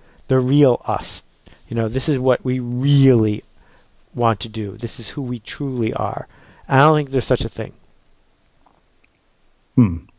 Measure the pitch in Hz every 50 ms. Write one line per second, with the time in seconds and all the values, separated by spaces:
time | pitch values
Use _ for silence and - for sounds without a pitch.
0 | _ _ _ _ _ - 131 131 127 127 143 147 143 131 120 - - - 104 -
1 | - - - - - _ _ _ _ _ - _ - - 117 113 113 110 117 131
2 | - 160 143 127 127 131 123 - - 127 127 127 120 120 123 123 135 143 143 139
3 | 135 131 123 113 110 107 107 - - _ _ _ _ _ _ _ _ _ _ _
4 | _ _ - 120 120 113 110 - - 113 107 113 104 101 104 110 120 - - -
5 | 110 - - 147 131 123 123 113 - - - - 143 135 127 123 113 113 - -
6 | 104 101 - - - - _ _ - - _ _ - - 135 131 143 156 156 151
7 | 143 135 135 131 - - 127 - - 110 - - 113 - - _ _ _ _ _
8 | _ _ _ _ _ _ _ _ _ _ _ _ _ _ _ _ _ _ _ _
9 | _ _ _ _ _ _ _ _ _ _ _ _ _ _ _ - 117 95 85 80
10 | - _ _